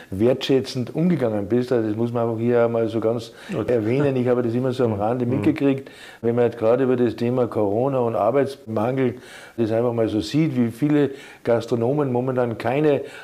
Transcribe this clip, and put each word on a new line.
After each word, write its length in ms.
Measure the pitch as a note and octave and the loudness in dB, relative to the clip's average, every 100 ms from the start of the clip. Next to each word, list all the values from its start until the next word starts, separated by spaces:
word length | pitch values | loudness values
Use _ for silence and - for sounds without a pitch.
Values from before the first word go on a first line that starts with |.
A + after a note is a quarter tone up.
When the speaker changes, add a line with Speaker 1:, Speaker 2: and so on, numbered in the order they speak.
| - | -10
Speaker 1:
wertschätzend 840 | F#2+ A#2 B2+ - C3+ - B2+ A#2 | 0 2 2 2 0 0 -6 -6
umgegangen 540 | D#3 F3+ D#3 A#2+ G#2 F#2+ | 0 0 2 0 -2 0
bist. 240 | A#2+ B2 | 0 2
Also 160 | B2 A2 | 0 0
das 100 | G#2+ | -2
muss 160 | A#2 | -2
man 160 | A#2+ A#2 | 0 -2
einfach 120 | A2 | 0
hier 260 | A#2+ A#2+ A#2 | 2 2 2
mal 220 | A#2 A2+ | 0 -2
so 100 | A2+ | 0
ganz 320 | A2 A#2+ A#2 - - D#3 | 0 -2 -6 -16 -8 -4
Speaker 2:
Okay. 160 | G#2+ | 0
Speaker 1:
erwähnen. 440 | B2 G#2+ C3 C#3+ C3 | 0 0 0 0 0
Ich 100 | B2 | 0
habe 160 | B2 | 2
das 100 | A#2 | 0
immer 180 | A#2+ C3 | 0 -2
so 100 | B2 | 0
am 120 | A#2 | 0
Rande 300 | G#2 G#2+ B2+ | 0 -2 0
Speaker 2:
Mhm. 100 | A#2+ | -2
Speaker 1:
mitgekriegt, 540 | G#2+ D3+ C#3+ C#3 C3+ - - - - | 0 0 2 0 0 -6 -20 -20 -4
wenn 140 | A#2 | -2
man 120 | A#2 A#2 | 2 2
jetzt 120 | - | 2
gerade 240 | A2 B2 | 2 2
über 140 | B2+ B2 | 2 2
das 180 | A#2+ | 0
Thema 320 | G#2 A#2+ B2+ A#2 | 0 -2 0 0
Corona 540 | A#2 G#2 G#2+ C3 C3 | 0 0 0 0 0
und 160 | A#2 A2 | 0 2
Arbeitsmangel 1000 | G2+ C#3 C3 - - A2 A#2 C3+ B2+ - - - - - | 2 2 0 -4 -6 -2 0 0 -2 -2 -14 -20 -14 -4
das 140 | A2 | 0
einfach 220 | A2+ B2 | 2 0
mal 160 | A#2 A2 | 0 0
so 120 | G#2 | 0
sieht, 360 | - D3 D#3+ B2+ | -2 0 0 2
wie 160 | A#2 | 0
viele 380 | A#2 D3 D3 C#3 - - - | 0 2 2 2 -2 -18 -8
Gastronomen 640 | - A#2 - A#2+ A#2 D3 C#3 | 0 0 0 0 0 0 0
momentan 480 | A#2+ C3 B2+ A#2+ G#2+ | 0 0 0 -2 -2
keine 440 | A2+ C#3 D#3 C3+ - - | -2 2 2 2 -2 -14